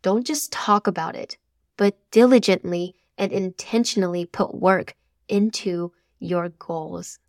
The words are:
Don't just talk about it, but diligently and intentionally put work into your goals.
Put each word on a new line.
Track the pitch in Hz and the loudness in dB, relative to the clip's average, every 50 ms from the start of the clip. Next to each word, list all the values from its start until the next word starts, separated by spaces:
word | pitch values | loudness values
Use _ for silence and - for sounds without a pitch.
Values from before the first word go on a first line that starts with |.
Don't | - 190 196 226 247 | 0 0 0 0 0
just | - 302 285 - - | -2 -4 -6 -6 -8
talk | - - - - 208 214 _ | -8 -6 2 2 2 2 _
about | 208 175 165 165 170 - | -2 -4 -4 -6 -6 -8
it, | - - - - _ _ _ _ _ _ _ _ | -10 -12 -12 -14 _ _ _ _ _ _ _ _
but | - 202 202 - _ _ _ | 0 0 0 0 _ _ _
diligently | - 220 240 247 262 240 - - 185 180 - 180 175 170 175 180 - _ _ _ _ - | 6 6 8 8 8 6 6 4 2 2 0 -6 -4 -4 -6 -8 -10 _ _ _ _ -4
and | 196 190 | -4 -2
intentionally | - 196 190 185 180 - - - - 226 233 - - 208 190 175 175 175 175 | -2 -4 -4 -4 -8 -12 -10 -2 -2 0 0 0 0 0 0 0 -2 -6 -6
put | - - - 196 - - | -8 -4 -4 -4 -4 -4
work | - - 185 190 180 - - - _ _ _ _ _ _ - | 0 2 2 2 2 -2 -8 -14 _ _ _ _ _ _ -2
into | - 202 208 220 - - - 196 175 170 175 175 _ _ _ _ _ _ | 0 0 0 0 -2 -4 -6 -4 -4 -4 -6 -8 _ _ _ _ _ _
your | - 165 180 175 170 175 | -6 -2 -2 -2 -2 -4
goals. | 165 _ - - 170 160 160 165 175 175 175 - - _ _ | -10 _ -10 -8 -8 -8 -8 -8 -12 -12 -12 -14 -18 _ _